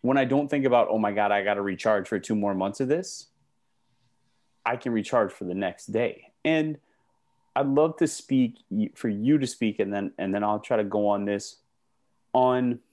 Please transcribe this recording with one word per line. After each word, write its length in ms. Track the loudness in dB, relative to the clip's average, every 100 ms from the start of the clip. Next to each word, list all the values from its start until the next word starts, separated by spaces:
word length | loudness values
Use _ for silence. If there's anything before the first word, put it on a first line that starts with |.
When 180 | 2 2
I 80 | 4
don't 220 | 2 0
think 180 | 0 4
about, 220 | 4 4
"Oh 80 | 2
my 140 | 0
God, 200 | 0 2
I 100 | 2
gotta 180 | 0 0
recharge 460 | -2 -2 2 2 0
for 100 | -4
two 160 | -2
more 200 | -2 0
months 260 | 0 -2 -2
of 80 | -2
this," 400 | -2 -2 -14 -18 _ _ _ _ _ _ _ _ _ _ _ _ _ -4
I 100 | -4
can 160 | -2
recharge 400 | -2 0 0 0
for 120 | -2
the 100 | -8
next 320 | -4 -4 -6 -4
day. 460 | -2 -2 -4 -20 _
And 340 | 0 0 0 -6 _ _ _ _ _ _ _ -2
I'd 100 | 2
love 300 | 2 2 2
to 80 | -2
speak 520 | -2 -2 2 2 -2 _
y-, 220 | -2 -2
for 140 | -2 -4
you 300 | -2 2 2
to 80 | 0
speak, 320 | -2 -4 -2
and 140 | -4
then, 200 | -2 -6 -6
and 160 | -4
then 100 | -2
I'll 160 | 0 -2
try 160 | 0 0
to 80 |
go 240 | 0 0 2
on 160 | 0
this 320 | 0 -4 -6 -18 _ _ _ _ _ _ _
on 460 | 0 2 2 0 -4 _